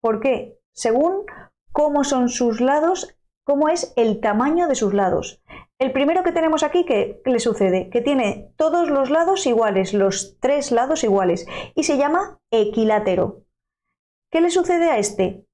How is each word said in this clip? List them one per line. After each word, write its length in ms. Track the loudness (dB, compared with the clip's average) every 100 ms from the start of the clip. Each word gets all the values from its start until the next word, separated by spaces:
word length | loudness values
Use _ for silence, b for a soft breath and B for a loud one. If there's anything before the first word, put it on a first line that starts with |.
¿Por 180 | -2 -2
qué? 400 | -2 -2 -6 -20 _
Según 520 | -6 -2 2 2 0 -8 B B _ _
cómo 320 | 0 0 2
son 240 | 0 0 0
sus 320 | 0 -2 0
lados, 560 | 2 2 0 -2 -6 _ _ _
cómo 260 | -2 0 2
es 240 | 0 -4 0
el 240 | 0 0
tamaño 480 | -2 0 0 0 0
de 60 |
sus 180 | 0 0
lados. 500 | 0 0 -2 -6 -18 B B B _
El 140 | -4
primero 300 | 0 0 2
que 100 | 0
tenemos 300 | 0 0 0
aquí, 220 | 0 0
¿qué, 380 | 0 0 -2 -4
qué 60 | -2
le 100 | 0
sucede? 480 | 0 0 0 0 -2
Que 140 | -2
tiene 500 | 0 0 -2 -4 -14 _
todos 340 | 0 2 0
los 180 | 0 2
lados 380 | 2 2 0 2
iguales, 480 | 2 2 0 0
los 440 | 2 0 0 -10 _
tres 320 | 0 0 0
lados 320 | 0 0 0
iguales, 440 | 2 2 2 -2 -6 B B
y 100 | -4
se 120 | 0 0
llama 460 | 2 0 -4 -12 _
equilátero. 920 | 0 0 2 2 2 0 0 -2 -6 _ _ _ _ _ _ _ _ _
¿Qué 120 | 0
le 80 | 2
sucede 400 | 2 0 2 2
a 80 | 0
este? 480 | -2 -2 -4 -4 _